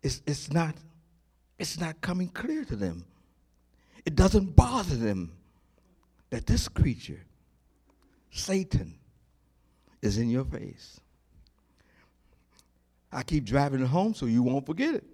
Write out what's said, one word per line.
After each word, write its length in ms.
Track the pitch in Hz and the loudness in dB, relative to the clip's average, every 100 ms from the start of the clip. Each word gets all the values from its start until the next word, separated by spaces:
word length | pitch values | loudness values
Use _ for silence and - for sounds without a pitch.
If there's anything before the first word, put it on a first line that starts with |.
It's, 200 | 147 - | -6 -6
it's 260 | - 143 - | -6 -6 -2
not, 260 | 151 165 - - - _ _ _ _ _ _ | -2 -2 -6 -16 -20 _ _ _ _ _ _
it's 200 | 175 160 | -10 -6
not 220 | 165 156 | -8 -8
coming 280 | - 180 180 | -6 -4 -4
clear 360 | - 247 311 | -6 -6 -6
to 120 | 277 113 | -6 -4
them. 280 | 98 85 87 _ _ _ _ _ _ _ _ - - | -4 -6 -14 _ _ _ _ _ _ _ _ -10 -6
It 80 | |
doesn't 420 | 151 185 214 190 151 | 4 4 4 8 8
bother 400 | 247 247 185 131 | 8 2 -2 0
them 360 | 110 95 85 82 _ _ _ _ _ _ _ _ _ | 0 -2 -4 -10 _ _ _ _ _ _ _ _ _
that 160 | - - | -10 0
this 220 | 98 - | 0 0
creature, 580 | - 90 - - 73 - _ _ _ _ _ _ _ _ _ _ | 0 0 0 -10 -16 -18 _ _ _ _ _ _ _ _ _ _
Satan, 680 | - - 190 190 - - - _ _ _ _ _ _ _ _ _ _ | -10 -2 -2 0 -2 -2 -14 _ _ _ _ _ _ _ _ _ _
is 160 | 107 101 | -2 0
in 140 | 117 | 0
your 140 | 123 135 | 0 -4
face. 520 | - - - - - _ _ _ - _ _ _ _ _ _ _ _ _ _ _ _ _ _ _ _ _ | -8 -12 -16 -20 -20 _ _ _ -20 _ _ _ _ _ _ _ _ _ _ _ _ _ _ _ _ _
I 100 | 120 | -10
keep 220 | 127 151 | -2 -2
driving 380 | 110 135 143 135 | 2 2 2 0
it 40 | 127 | 0
home 280 | 156 208 | 2 0
so 120 | 214 123 | 0 0
you 160 | 117 | 2
won't 220 | 123 135 135 | 4 0 -2
forget 280 | 165 285 | -2 -2
it. 100 | 311 - | -2 -6